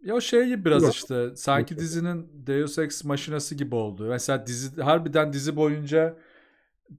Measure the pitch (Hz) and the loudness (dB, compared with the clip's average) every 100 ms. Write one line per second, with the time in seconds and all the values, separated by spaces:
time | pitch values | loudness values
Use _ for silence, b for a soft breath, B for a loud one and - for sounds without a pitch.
0 | 185 240 226 240 247 240 170 147 143 - | -4 -2 2 4 4 2 4 6 6 4
1 | - 127 120 143 - 139 - 151 165 165 | -2 -4 -4 -4 0 2 0 -4 -4 -2
2 | 170 170 165 147 131 139 147 156 151 - | -4 -4 -8 -10 -2 0 0 -2 -4 -4
3 | 143 139 147 151 143 147 113 120 107 95 | -4 -4 -2 -6 -6 -6 -4 -2 -2 -4
4 | 110 123 - 135 113 120 131 156 139 165 | -4 -4 -2 -2 -4 -8 -8 -2 2 2
5 | 160 156 151 139 143 147 151 151 147 156 | 2 2 2 -2 -4 0 2 0 0 2
6 | 160 165 b b b b b _ _ | 2 0 b b b b b _ _